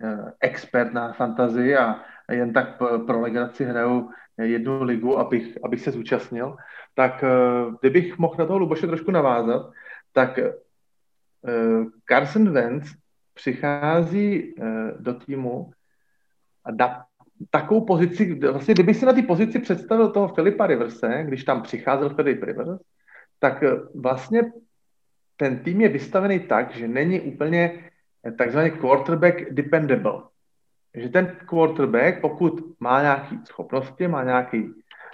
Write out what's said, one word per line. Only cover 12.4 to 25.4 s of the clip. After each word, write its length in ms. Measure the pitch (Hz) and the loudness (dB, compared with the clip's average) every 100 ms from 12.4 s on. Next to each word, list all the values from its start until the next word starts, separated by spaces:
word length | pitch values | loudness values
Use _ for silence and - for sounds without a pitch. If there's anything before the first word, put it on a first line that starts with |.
| 208 | 4
Wentz 440 | 139 117 143 147 - _ _ _ | 4 0 -4 -10 -20 _ _ _
přichází, 1200 | - 139 120 147 143 147 170 165 202 208 190 - - | -10 -6 -4 -2 -2 0 2 2 0 0 0 -4 -8
eh, 360 | 113 113 110 - | -6 -6 -6 -8
do 140 | 127 | -8
týmu 580 | 123 - 135 127 127 - _ _ _ _ _ _ _ _ _ 123 | -8 -6 -6 -4 -6 -10 _ _ _ _ _ _ _ _ _ -8
a 60 | |
da-, 340 | 113 127 127 - _ _ - - | -2 -2 -2 -16 _ _ -20 -4
takovou 360 | 147 - 214 - | -2 2 2 4
pozici, 540 | 170 175 196 190 139 139 | 2 2 2 0 0 0
vlastně 220 | 139 - | 0 2
kdyby 200 | 220 175 | 4 4
si 120 | - 254 | 4 4
na 80 | |
té 80 | 254 | 4
pozici 380 | 214 170 220 - | 4 2 2 0
představil 520 | - 175 - 226 220 | -2 -2 0 2 4
toho 160 | 202 196 | 2 0
Filipa 400 | - 175 - 196 | 2 2 4 2
Riverse, 560 | 127 117 - 113 131 | 2 -2 -4 -2 -2
když 200 | 156 131 | -4 -4
tam 180 | 135 123 | -2 -2
přicházel 480 | - 120 - 135 147 | -2 -6 0 0 0
Philip 340 | 147 143 117 | 0 0 0
Rivers, 380 | - - 165 185 _ _ _ - _ - | -4 -6 -6 -10 _ _ _ -20 _ -2
tak, 240 | 139 135 | 0 2
eh, 80 | 143 127 - - | 0 0 -6 -4
vlastně 560 | 127 131 - 226 233 - _ _ _ _ _ _ _ | -2 -2 0 0 0 -4 _ _ _ _ _ _ _
ten 260 | - | -4